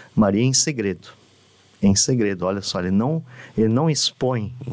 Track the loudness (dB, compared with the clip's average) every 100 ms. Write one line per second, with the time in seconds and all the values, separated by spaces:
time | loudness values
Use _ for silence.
0 | -6 0 2 4 2 2 0 -2 -4 -4
1 | -10 -20 _ _ _ _ _ _ 2 2
2 | 0 0 0 -2 -2 -4 -4 -4 0 0
3 | 0 -2 -6 -16 -8 0 2 2 2 0
4 | -2 -2 -2 -2 -4 -8 -8